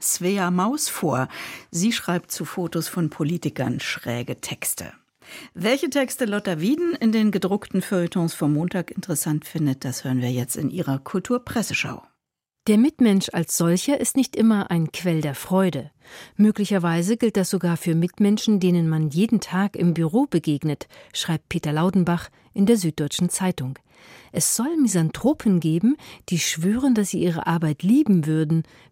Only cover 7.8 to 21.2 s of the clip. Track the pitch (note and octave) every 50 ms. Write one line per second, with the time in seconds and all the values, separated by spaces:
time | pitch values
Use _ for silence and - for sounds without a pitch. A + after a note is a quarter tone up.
7.8 | F3+ - G#3 F3+ F3 E3+ - G3 E3+ E3 - - E3 C#3+ D3 D3 E3 F3 - F#3+
8.8 | E3+ - - - - - E3 C#3+ - E3+ D3+ D3+ - - - D#3+ D#3 C#3+ C3 -
9.8 | - C3 B2 - - C#3 B2+ B2+ B2 B2 B2+ B2 B2 - - - D#3 C3 C3 F3+
10.8 | E3 - C3+ C3+ - - - F#3+ F#3 - A#3+ B3 B3 - - A#3+ G3+ - - -
11.8 | - - - - - _ _ _ _ _ _ _ _ _ _ _ _ - G#3+ G#3
12.8 | A#3+ D4+ - - B3+ A3 G3 G3 F#3 - - - E3 - - - E3+ E3+ E3+ F#3
13.8 | - - C#4+ - B3 - - C4+ B3+ - - - A3 A3+ A3 G3+ G3 - E3+ E3+
14.8 | D#3+ D#3 - - - F#3 E3 D#3+ D3+ D3+ C3+ - - - F#3 F#3+ F#3+ F#3 D#3+ C#3
15.8 | B2+ D3 - _ _ - - - - - _ - G#3 G#3+ G#3+ - G#3 - G#3 F#3+
16.8 | E3+ E3+ E3 E3+ E3+ F#3 A#3 A3+ - A3+ - G#3 F#3 - - F#3 F3 F3 E3+ D#3+
17.8 | - F3 E3 E3 E3+ F3+ - - G#3 G3+ G#3 G#3+ - - G#3+ G3 F3 F#3 F3 F3
18.8 | E3 D#3+ D#3+ D#3 D#3 D3+ C#3 E3 G#3 A3+ - G3+ - - - F#3 G3 G3+ - -
19.8 | - F3 E3 D#3+ E3 D#3+ D#3 A#3 C#4+ C#4 - E3+ D3+ D#3+ D3 C#3 - D#3 D3 -
20.8 | - - - - - - - -